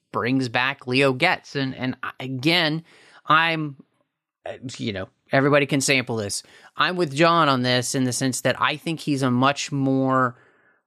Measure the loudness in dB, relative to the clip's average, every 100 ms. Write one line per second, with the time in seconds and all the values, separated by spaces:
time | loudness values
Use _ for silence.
0 | _ -6 0 0 0 0 -2 -4 -2 2
1 | 2 2 0 0 -6 -6 -6 -4 -6 -6
2 | -10 -10 -8 -4 0 2 0 -4 -8 -20
3 | -20 -8 2 2 4 0 -4 -10 -20 _
4 | _ _ _ _ -14 -12 -12 -8 -6 -6
5 | -10 _ _ 2 4 2 2 0 0 0
6 | 0 -4 -4 -6 -12 -20 -12 -4 -2 -2
7 | -2 2 4 4 4 2 2 0 0 -2
8 | -2 0 -2 0 -2 0 -2 -2 -6 -6
9 | -4 0 2 2 2 0 -4 -2 0 0
10 | 2 2 0 -4 _ _ _ _